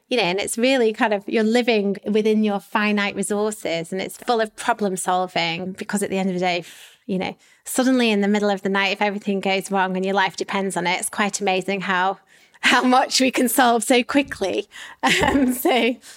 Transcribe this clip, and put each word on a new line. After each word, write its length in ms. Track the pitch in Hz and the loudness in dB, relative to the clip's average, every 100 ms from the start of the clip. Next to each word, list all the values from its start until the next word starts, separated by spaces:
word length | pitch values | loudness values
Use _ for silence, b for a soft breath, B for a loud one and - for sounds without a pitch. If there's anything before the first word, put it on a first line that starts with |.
| - | -4
you 80 | 247 | -2
know, 60 | |
and 160 | 180 190 | 0 -2
it's 180 | - - | -4 0
really 360 | 254 269 220 | 2 2 2
kind 200 | 214 233 | 2 0
of, 140 | 202 - | -2 -2
you're 160 | 226 | 0
living 540 | 214 240 240 220 202 196 - | 2 2 2 2 0 -2 -2
within 380 | 214 214 214 | 0 2 2
your 160 | 214 202 | 2 -2
finite 560 | - 220 208 208 202 202 | -2 -2 0 0 0 -2
resources 760 | 196 208 214 214 160 165 165 | -4 -2 -2 -4 -4 -4 -4
and 100 | 190 | -6
it's 160 | 185 - | -8 -6
full 240 | - 233 | -2 0
of 140 | 220 - | 0 -4
problem 400 | - - 208 185 | -2 0 -2 -2
solving 760 | - 180 185 175 170 165 185 | 0 0 0 -2 -2 -2 -6
because 300 | 190 208 202 | -8 -6 -4
at 60 | 202 | -2
the 80 | 190 | -2
end 120 | 190 | -2
of 60 | 180 | 0
the 40 | |
day, 240 | 180 175 165 B B B B | 0 -2 -4 B B B B
you 120 | 185 | -4
know, 180 | 185 - b b b | -4 -8 b b b
suddenly 460 | - 254 254 233 | 0 2 2 2
in 100 | 202 | 2
the 60 | 202 | 2
middle 220 | 208 208 | 2 0
of 120 | 196 | -2
the 80 | 196 | -2
night, 220 | 196 196 | 0 0
if 100 | 202 | 0
everything 380 | 208 202 208 196 | -2 -2 -4 -2
goes 320 | 196 190 - | 0 -2 -2
wrong 240 | 196 185 185 | -2 0 -2
and 100 | 190 | 0
your 80 | |
life 220 | 196 190 - | 0 0 -2
depends 400 | - 202 196 175 | -6 -4 -4 -2
on 80 | 175 | -2
it, 140 | 180 | -2
it's 100 | - | -4
quite 300 | - 202 - | -4 -4 -2
amazing 400 | 196 185 185 196 | -2 -2 -2 -4
how, 380 | 185 185 190 196 _ b b b | -2 0 0 -4 _ b b b
how 220 | - - | 0 2
much 360 | 254 254 269 - | 4 4 2 2
we 100 | 262 | 0
can 160 | - 247 | 2 0
solve 340 | - 240 233 | 4 4 4
so 200 | - 247 | 4 2
quickly. 640 | 240 277 277 - 190 208 - | 4 0 0 -2 -4 -4 -6
<laughs> 60 | B B B 269 359 | B B B 0 2
Um, 300 | - 285 254 | 2 4 2
so, 420 | 247 349 269 247 240 B | 2 2 2 2 -2 B